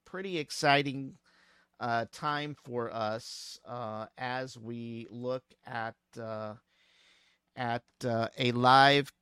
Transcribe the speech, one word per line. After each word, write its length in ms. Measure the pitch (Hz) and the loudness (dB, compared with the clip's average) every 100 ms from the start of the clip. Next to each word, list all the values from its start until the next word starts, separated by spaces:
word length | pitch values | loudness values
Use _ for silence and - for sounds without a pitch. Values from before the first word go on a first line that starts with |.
| _ | _
pretty 320 | 180 190 170 | -10 -6 -6
exciting, 800 | 147 - 151 143 143 135 135 - _ _ _ _ _ - | -6 0 4 4 4 -4 -8 -14 _ _ _ _ _ -8
uh, 260 | 120 117 113 | -2 -2 -2
time 440 | - 151 147 147 139 | -4 -4 -4 -4 -10
for 360 | - 120 117 | -8 -6 -4
us, 680 | 113 107 113 - - - - | -4 -4 -4 -8 -14 -14 -16
uh, 440 | - 120 110 107 110 - | -14 -10 -8 -8 -10 -10
as 400 | 123 127 131 120 | -6 -6 -8 -10
we 480 | 113 120 117 113 117 | -12 -10 -10 -10 -12
look 320 | 120 123 127 - _ | -8 -6 -6 -8 _
at, 300 | - 120 113 - _ 113 | -12 -8 -8 -10 _ -12
uh, 360 | 113 110 107 107 _ _ _ _ _ _ _ _ _ - | -8 -8 -8 -12 _ _ _ _ _ _ _ _ _ -8
at, 280 | 120 120 - - | -4 -4 -6 -8
uh, 260 | 127 113 110 - | -2 0 0 0
a 160 | 123 | 0
live 600 | 120 127 135 139 143 139 - | 4 8 10 10 8 4 -6